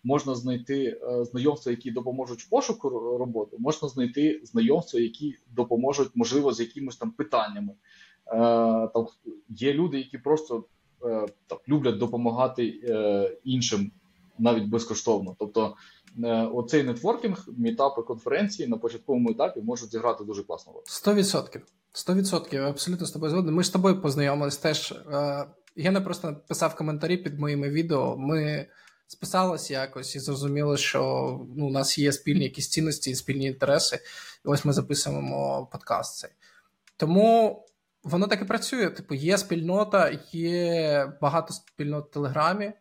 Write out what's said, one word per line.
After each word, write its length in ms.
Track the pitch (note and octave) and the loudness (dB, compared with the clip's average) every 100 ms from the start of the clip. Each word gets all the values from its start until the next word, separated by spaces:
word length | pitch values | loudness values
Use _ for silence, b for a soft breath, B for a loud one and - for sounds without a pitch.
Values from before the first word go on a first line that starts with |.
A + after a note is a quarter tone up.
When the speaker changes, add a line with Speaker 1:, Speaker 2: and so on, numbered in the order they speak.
Speaker 1:
можна 300 | B2 C#3+ C3+ | 2 0 0
знайти, 640 | B2 B2+ B2+ A#2+ C#3 B2+ - | -4 -4 -4 -4 -2 -2 -4
е, 220 | B2 B2 | -4 -2
знайомства, 460 | A#2+ B2 C#3+ C#3+ B2+ | -2 0 0 0 -4
які 180 | A#2+ B2 | -4 -4
допоможуть 520 | A#2 A#2+ C3 B2 A#2 | -6 -6 -6 -6 -10
в 60 | - | 0
пошуку 400 | B3+ C4+ - C3+ | 0 0 -2 -2
р-, 300 | A#2+ A#2 B2 | -2 -2 -2
роботи, 380 | B2+ A2+ G#2 A2+ | -2 -4 -6 -4
можна 300 | B2+ D#3 D3 | -2 -2 -4
знайти 520 | C3 B2 C#3+ D3+ D#3 | -2 -2 2 2 0
знайомства, 560 | - A#2 A2+ D#3+ E3 A#2+ | -2 0 4 2 2 0
які 340 | A2+ - D3 C3 _ | 0 -2 -8 -8 _
допоможуть, 600 | A#2+ A#2 A#2+ C3+ C#3+ C3 | -2 0 2 2 2 0
можливо, 380 | A#2+ A2+ C3+ C#3 | 2 2 4 2
з 80 | A2+ | 0
якимись 360 | A2+ C#3+ C3+ - | -4 -6 -10 -8
там 140 | A2+ | -8
питаннями. 640 | - - A#2+ G#2+ G#2 G2+ - b b b b - | -6 0 0 0 -6 -8 -10 b b b b -4
Е, 100 | A2+ A#2 A#2 A2+ A2+ A2+ | 4 6 6 6 4 2
там 120 | A#2 A2+ _ A#2 G#2+ _ | 0 -2 _ -18 -18 _
є 240 | G2+ C3 | 0 2
люди, 240 | C#3+ F3 C#3 | 2 2 0
які 200 | C3+ B2+ | -6 -6
просто, 460 | C#3+ D#3 D#3 A#2 - _ _ _ | 0 0 0 -6 -8 _ _ _
е, 220 | A#2+ A2 G#2 - _ | -4 -2 -4 -8 _
так, 120 | - - | -12 0
люблять 300 | D3 B2+ G2+ | 2 2 0
допомагати, 840 | A#2 A#2+ A#2+ A#2 C3 B2+ A2+ - | -2 0 0 2 0 2 -2 -2
е, 520 | A#2+ A2 G#2 G2+ G2 - | -2 2 2 2 0 -2
іншим 480 | C3 B2+ - G#2+ G2 _ _ _ _ - | -2 0 0 0 -2 _ _ _ _ 2
навіть 260 | A#2 A2+ G#2 | 4 4 2
безкоштовно. 680 | A2+ - G#2+ - G#2 F#2 F#2 | -2 -2 -4 2 0 0 -6
Тобто, 380 | G#2 A2+ G#2+ B B B B - | -2 0 0 B B B B -4
е, 180 | A#2 A2+ A2+ | 0 2 0
оцей 360 | B2 A#2+ D3+ | -2 2 2
нетворкінг, 680 | C3 A#2 E3+ - A3+ F3 - B2 | 2 0 0 0 -2 -4 -8 -2
мітапи, 440 | A#2 A#2 C#3 B2+ | -2 2 2 0
конференції 680 | A2+ A2+ B2 C#3+ G3+ - B2+ | -6 -6 -2 0 0 -2 -4
на 80 | A2+ | -2
початковому 540 | A#2 A2+ - B2 A#2 | -2 -6 -2 2 2
етапі 300 | A2+ E3+ A#2+ | 2 -2 -2
можуть 300 | G#2+ A#2+ A2 | -6 -6 -6
зіграти 340 | A2 A#2 G#2+ | -2 -2 -2
дуже 180 | G#2 G2+ | -6 -8
класну 300 | G2 D#2+ - | -8 -10 -12
роль. 100 | - | -20
Speaker 2:
Сто 300 | - - G#3 | -12 -2 2
відсотків. 480 | G#3 F#3+ D3+ - - - _ _ | 4 4 0 -4 -16 -18 _ _
Сто 220 | - - | -10 0
відсотків, 460 | F#3 F#3+ E3+ E3+ C#3 | 2 2 -2 -2 -2
я 80 | C#3 | -2
абсолютно 360 | C#3+ F3 F3 D#3 | -2 -4 -4 -6
з 40 | |
тобою 200 | D3+ D#3 | -4 0
згоден. 240 | E3+ E3+ | 0 2
Ми 80 | D#3+ | 2
ж 60 | F3+ | 2
з 40 | |
тобою 300 | F#3 F#3+ F#3+ | 4 4 4
познайомились 540 | D3+ C#3+ C#3+ D3 C#3+ - | 2 2 2 2 -2 0
теж. 360 | E3 D3+ - | 0 0 -4
Е, 540 | - D3+ C#3+ C#3+ C#3+ C#3+ - _ - | -10 -6 -2 -2 -4 -8 -14 _ -2
Гена 240 | E3 G3 | 0 2
просто 280 | F#3+ F3 E3 | 0 -6 -6
написав 440 | D3 _ D#3+ D#3+ - | -8 _ -2 -2 0
коментарі 400 | D#3 D3+ E3 F3+ | -4 -2 0 0
під 240 | F3+ C#3+ | -2 -4
моїми 280 | D3 C#3+ C#3 | -2 -2 0
відео. 480 | D3 E3 C#3+ B2+ B2 | 0 2 2 0 -2
Ми 480 | C3+ D#3 D3+ D3 D3 b b b _ | 0 0 0 -4 -8 b b b _
списались 640 | - - F#3 F#3 D#3 - | -14 -2 0 0 -2 -4
якось 460 | C3+ C3+ C3 B2+ C#3 | -4 -4 -8 -10 -8
і 20 | |
зрозуміли, 560 | B2+ C3+ C#3+ C#3+ D3 C#3 | -6 -4 -2 0 0 2
що, 240 | - C3+ C3 C3 C3 C3 B2 C3+ | 2 0 0 0 -2 -4 -10 -4
ну, 100 | C#3+ | -2
у 40 | |
нас 280 | C3+ C3+ - | 0 0 4
є 140 | C#3+ | 2
спільні 320 | C#3 - C#3+ | 2 2 2
якісь 240 | C3 - - | 2 -2 -2
цінності 420 | - D#3+ C#3+ C#3 | 0 0 -2 -4
і 40 | |
спільні 320 | B2+ - C3+ C3+ | -4 -4 -2 -2
інтереси. 500 | C3 C3+ C#3+ - B2 B B B B | 0 2 4 2 -2 B B B B
І 40 | - | 0
ось 160 | C#3+ | 2
ми 80 | D3 | 2
записуємо 960 | C#3 C3 C#3+ C#3+ C#3+ C3+ C#3 C#3 C3+ C3 | 2 0 -2 -2 -4 -4 -2 -2 -2 -6
подкаст 460 | - - - B2 - | -14 -2 -2 -2 -10
цей. 120 | - _ b b b _ _ - | -16 _ b b b _ _ -4
Тому 680 | D#3 F3+ A3+ A3+ G#3+ - - _ _ _ | 4 6 8 8 6 0 -16 _ _ _
воно 240 | D3 F3 G3 | -2 0 2
так 160 | G3+ | 0
і 20 | |
працює. 460 | G3 A3 - B3+ F#3 | 0 -2 -2 0 -2
Типу, 240 | - - | -2 -8
є 240 | C#3 D3+ F#3+ | -2 2 2
спільнота, 840 | F#3+ E3 E3 F#3+ G#3 G3 D#3 C#3 - | 2 -2 0 0 4 4 4 0 -8
є 800 | E3 E3 F3 F3 E3+ D#3 C#3+ C#3 C#3+ | -4 -2 0 2 2 2 2 0 0
багато 320 | C#3+ D#3+ D#3+ | 0 0 -2
спільнот 520 | - _ - D3 D3 C#3+ | -14 _ -8 -4 -4 -6
в 20 | |
Телеграмі. 600 | D3 C#3+ D3+ D#3 G3+ G#3 - | -6 -2 2 2 0 -4 -10